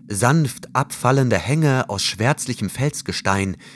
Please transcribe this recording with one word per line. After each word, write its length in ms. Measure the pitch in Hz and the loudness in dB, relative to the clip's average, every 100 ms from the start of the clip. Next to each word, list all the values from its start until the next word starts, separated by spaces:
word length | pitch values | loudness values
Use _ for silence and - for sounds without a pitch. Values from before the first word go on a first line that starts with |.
| - | -10
sanft 640 | 98 120 160 143 - - | 0 2 4 2 -4 -6
abfallende 640 | 127 143 - 120 135 127 98 | -4 -2 -2 2 4 4 2
Hänge 500 | 101 151 151 131 - | 2 2 2 2 0
aus 140 | 98 | -4
schwärzlichem 680 | - 98 113 151 - 117 98 | -4 0 0 0 -4 -6 -6
Felsgestein, 840 | - 139 - - 92 95 98 98 90 - | -2 -4 -4 -6 -4 -2 0 -2 -4 -12